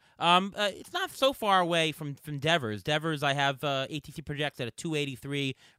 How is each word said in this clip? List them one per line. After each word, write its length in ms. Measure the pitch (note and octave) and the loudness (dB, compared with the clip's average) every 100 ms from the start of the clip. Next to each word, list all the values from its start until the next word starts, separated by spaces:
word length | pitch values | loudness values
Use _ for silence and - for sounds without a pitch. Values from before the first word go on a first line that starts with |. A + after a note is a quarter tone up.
| _ - | _ -2
Um, 360 | E3 F3+ G3 G3 | 4 4 4 -2
uh, 140 | G#3 | -2
it's 220 | - - | -4 -8
not 160 | F4+ F#4 | -6 -6
so 240 | - C4+ | 0 0
far 260 | C#4 G#3+ F#3+ | 2 4 4
away 320 | E3+ E3+ D#3+ | 4 2 2
from, 220 | C#3+ D3 | -2 -8
from 240 | C#3 - D3 | -10 -10 -4
Devers. 440 | D3+ E3+ A#2 G#2 | 2 2 2 -4
Devers, 400 | A#2 D3+ D#3+ D3+ | -2 -2 0 0
I 120 | C#3+ | 0
have, 280 | C#3 C#3 C3 | 2 0 0
uh, 240 | D3 C3+ C3+ | -2 -2 -4
A 100 | D3+ | -6
T 100 | - | -10
C 120 | D3+ | -12
projects 380 | D3 C#3+ D3 - | -8 -4 -4 -4
at 60 | A#2+ | -8
a 60 | |
two 220 | - E3+ | -6 -4
eighty-three, 600 | D3+ C#3+ B2 C#3 C#3+ C3+ - - | -2 -2 -6 -6 -2 -2 -4 -12